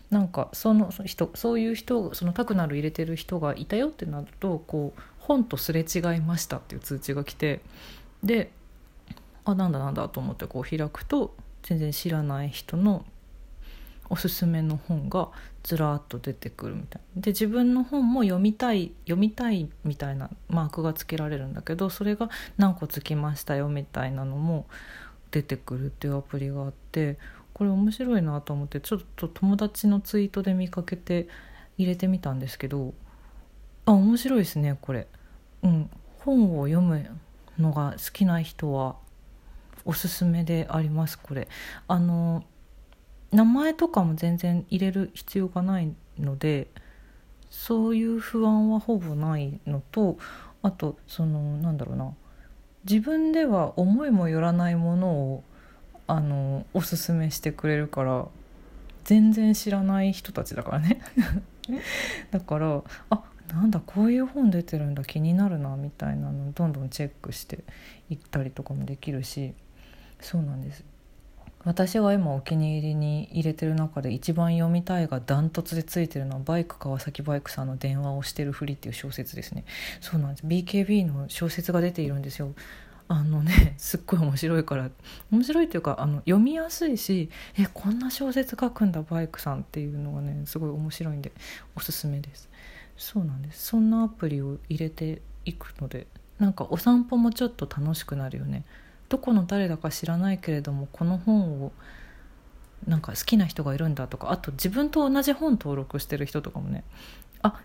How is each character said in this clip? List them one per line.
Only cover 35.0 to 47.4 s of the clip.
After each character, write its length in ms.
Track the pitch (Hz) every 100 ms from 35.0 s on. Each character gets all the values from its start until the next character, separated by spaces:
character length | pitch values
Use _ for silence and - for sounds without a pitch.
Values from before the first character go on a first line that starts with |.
| - - - - - -
う 60 | 180
ん。 220 | 160 156 - - -
本 400 | 277 262 202 156
を 80 | 139
読 160 | 170
む 240 | 180 156 - 160 - - - -
の 140 | 160
が 200 | 147 143
好 180 | - -
き 140 | - 190
な 160 | 170
人 300 | 156 - 151
は 240 | 135 131 - - - - - - - - -
お 80 | -
す 160 | 156 170
す 160 | -
め 200 | 175 170
で 220 | 165 165 -
あ 120 | 160
り 100 | 156
ま 160 | 151 160
す、 120 | -
こ 160 | -
れ。 140 | 135 - - - - -
あ 100 | 175
の、 460 | 175 170 170 165 - - - - - - - - -
名 120 | 214
前 300 | 226 262 311
と 140 | 320 339
か 140 | 220
も 120 | 170
全 220 | 160 170 175
然 280 | 175 175 -
入 140 | 185
れ 80 | 190
る 180 | 190 190
必 240 | - - 202
要 100 | 185
が 140 | 180
な 180 | 185 190
い 140 | 156 - - -
の 180 | 143 135
で、 320 | 156 143 135 - - - - - - -